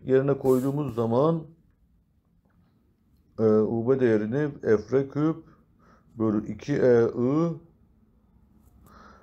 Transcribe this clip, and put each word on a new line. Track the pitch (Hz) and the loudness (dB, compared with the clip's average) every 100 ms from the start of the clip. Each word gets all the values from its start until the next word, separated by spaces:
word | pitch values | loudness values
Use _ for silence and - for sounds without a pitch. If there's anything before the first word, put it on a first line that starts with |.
| 131 | 0
Yerine | 131 139 135 | 2 2 -2
koyduğumuz | 131 131 135 139 143 113 | 2 2 0 -4 -6 -4
zaman, | 113 117 156 165 151 - _ _ _ _ _ _ _ _ _ _ _ _ _ _ _ _ _ - | -2 0 0 0 -6 -20 _ _ _ _ _ _ _ _ _ _ _ _ _ _ _ _ _ -2
e, | |
U | 110 107 107 117 113 | 2 4 2 -2 0
B | 131 | 2
değerini | 123 110 107 131 151 143 | 2 2 0 -4 -4 -4
F | - 107 101 131 | 0 0 2 -2
R | 139 | -2
küp | 143 156 160 - _ _ _ _ _ _ 110 | -2 -2 -4 -10 _ _ _ _ _ _ -4
bölü | 110 104 107 | -2 0 -4
iki | 107 - | -10 -6
E | 143 131 120 | 0 4 4
I, | 117 - 120 151 170 160 - _ _ _ _ _ _ _ _ _ _ _ - - - - | 2 0 -2 0 -2 -4 -14 _ _ _ _ _ _ _ _ _ _ _ -20 -20 -20 -20